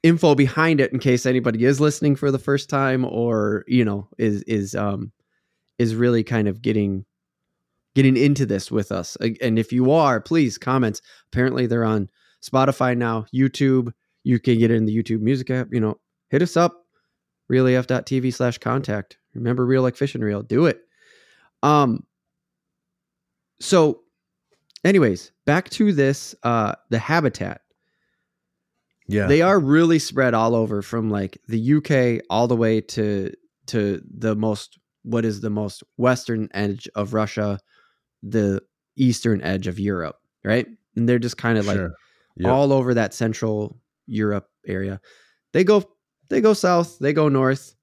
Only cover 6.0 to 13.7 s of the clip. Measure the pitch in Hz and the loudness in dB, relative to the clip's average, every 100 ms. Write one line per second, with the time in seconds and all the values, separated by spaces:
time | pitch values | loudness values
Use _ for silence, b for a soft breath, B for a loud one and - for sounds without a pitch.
6 | 120 117 110 117 104 101 113 107 101 98 | 2 2 0 -2 -2 -2 -2 -2 -2 -4
7 | - _ _ _ _ _ _ _ _ 135 | -10 _ _ _ _ _ _ _ _ 2
8 | 135 127 143 143 117 98 - 113 98 95 | 4 4 2 2 0 -4 -4 -6 -4 -8
9 | 85 - 117 110 127 110 110 123 127 160 | -10 -6 -6 -4 -2 0 0 0 4 4
10 | 143 117 - 165 131 - - 131 117 101 | 4 0 0 0 0 -2 -2 0 0 -2
11 | b b b 123 127 127 123 117 110 107 | b b b -2 0 0 -2 0 0 0
12 | 98 _ _ _ - 131 135 131 127 120 | -2 _ _ _ -2 0 2 2 0 0
13 | 120 113 110 127 131 - 135 | -2 -4 -4 0 0 2 2